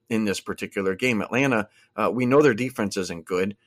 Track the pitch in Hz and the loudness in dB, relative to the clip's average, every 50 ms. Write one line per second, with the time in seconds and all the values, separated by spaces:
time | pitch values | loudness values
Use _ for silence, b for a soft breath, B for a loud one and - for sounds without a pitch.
0 | _ - 117 110 110 101 92 - - - 92 - 101 95 - 101 98 95 95 92 | _ -4 -2 -2 0 -2 -2 -4 -6 -8 -8 -8 -8 -8 -6 -4 -2 -2 -2 0
1 | 123 127 117 104 92 - 104 123 139 135 123 107 101 - b b b b b - | 0 0 0 0 -2 -2 -2 0 0 2 0 0 -2 -4 b b b b b -2
2 | 110 95 101 123 127 120 131 147 151 139 113 104 127 131 - - 107 98 - 101 | 0 0 0 0 2 4 6 6 6 6 4 2 -2 -6 -4 -4 -4 -2 -2 -4
3 | 92 87 87 85 80 - 92 90 95 104 101 _ _ | -6 -6 -6 -10 -8 -4 -2 -2 -2 -2 -4 _ _